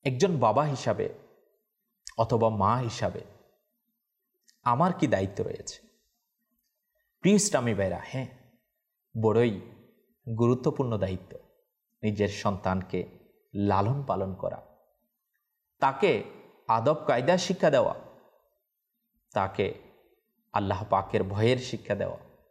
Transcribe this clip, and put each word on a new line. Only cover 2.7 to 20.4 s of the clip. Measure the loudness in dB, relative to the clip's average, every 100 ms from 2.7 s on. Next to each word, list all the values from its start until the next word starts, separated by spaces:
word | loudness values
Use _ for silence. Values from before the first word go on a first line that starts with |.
| 2
হিসাবে | -2 -4 -4 -6 -14 -20 _ _ _ _ _ _ _ _ _ _ _ _
আমার | -2 2 2
কি | 2 0
দায়িত্ব | 2 0 -4
রয়েছে? | -6 -6 -12 -16 _ _ _ _ _ _ _ _ _ _ _ _ _ _
প্রিয় | 4 4
ইসলামী | 4 0 0
ভাইরা, | 0 -2 -2
হ্যাঁ, | -8 -10 -10 -14 _ _ _ _ _ _ _ 0
বড়ই | 2 4 2 0 -10 -20 -20 _ _ _ -10 0
গুরুত্বপূর্ণ | 2 2 0 -2 -2 -2
দায়িত্ব | -2 -4 -10 -20 _ _ _ _ _ _
নিজের | -4 0 -2
সন্তানকে | 0 -4 -2 -2 -2 -4 -6 -8 -14 _ _ _ -4
লালন | 0 2 0 -2
পালন | -4 -4 -4 -6
করা, | -8 -10 -18 _ _ _ _ _ _ _ _ _ _ _
তাকে | 0 2 2 2 -2 -16 -20 _ -2
আদব | 0 2 0 0
কায়দা | 0 2 0
শিক্ষা | 0 0 4
দেওয়া, | 4 2 -2 -14 -20 _ _ _ _ _ _ _ _ _ _ _
তাকে | -4 -4 -2 -4 -4 -18 _ _ _ _ _